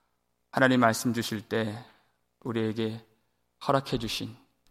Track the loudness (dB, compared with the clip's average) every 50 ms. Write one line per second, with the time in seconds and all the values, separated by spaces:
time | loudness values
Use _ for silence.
0 | _ _ _ _ _ _ _ _ _ _ 0 2 4 6 6 6 6 4 4 2
1 | 0 0 0 0 -2 -2 -4 -6 -6 -4 -2 -2 -2 -2 -4 -8 -12 -16 _ _
2 | _ _ _ _ _ _ _ _ -10 -6 -4 -2 -2 -2 -2 -2 -4 -4 -4 -8
3 | -12 _ _ _ _ _ _ _ _ _ _ _ 0 2 2 2 2 0 -4 -4
4 | -4 -4 -4 -6 -6 -8 -10 -14 _ _ _ _ _ _